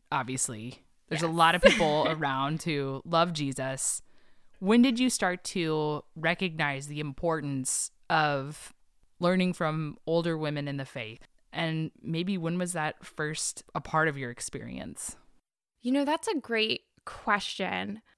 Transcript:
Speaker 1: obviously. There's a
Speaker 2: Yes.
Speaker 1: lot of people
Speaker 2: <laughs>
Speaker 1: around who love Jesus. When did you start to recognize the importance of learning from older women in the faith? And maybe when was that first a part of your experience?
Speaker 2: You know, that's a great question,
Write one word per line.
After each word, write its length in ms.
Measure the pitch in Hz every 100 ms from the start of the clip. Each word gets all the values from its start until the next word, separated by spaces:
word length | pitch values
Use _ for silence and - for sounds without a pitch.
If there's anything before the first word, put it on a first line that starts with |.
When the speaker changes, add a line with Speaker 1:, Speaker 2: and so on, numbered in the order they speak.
| _
Speaker 1:
obviously. 720 | 147 123 131 - 110 117 - _ _ _
There's 140 | 151
a 40 | 165
Speaker 2:
Yes. 60 |
Speaker 1:
lot 200 | 165 165
of 80 | 175
people 440 | - 214 160 151 156
Speaker 2:
<laughs> 40 |
Speaker 1:
around 520 | 156 147 135 139 156
who 360 | 175 147 135 135 -
love 260 | 165 175
Jesus. 720 | 156 143 135 131 135 - - - - - - - -
When 240 | 185 233
did 160 | 254 233
you 100 | 254
start 360 | - 185 180
to 600 | - 190 160 156 151 147 -
recognize 760 | - 160 175 185 160 147 135 143
the 120 | 147
importance 880 | 147 135 170 160 147 135 127 - - - _
of 640 | 160 151 143 139 151 - - _ _ _ _
learning 360 | 175 185 180
from 420 | 175 160 156 151 - -
older 300 | 165 170 160
women 320 | 151 147 143
in 80 | 139
the 80 |
faith? 360 | 135 135 110 113 - _ _
And 400 | 147 165 160 160 -
maybe 340 | - 165 180 196
when 220 | 165 175
was 140 | 180
that 320 | 175 151 - -
first 560 | - 151 156 - - -
a 60 | -
part 280 | - 160 156
of 100 | 139
your 120 | 127
experience? 840 | 120 - 120 113 127 - - - - _ _ _ _ _ _
Speaker 2:
You 120 | 240
know, 120 | 269
that's 240 | 277 320 -
a 60 | 339
great 460 | - 226 220 - - _ -
question, 960 | - - 202 - - 185 185 196 214 _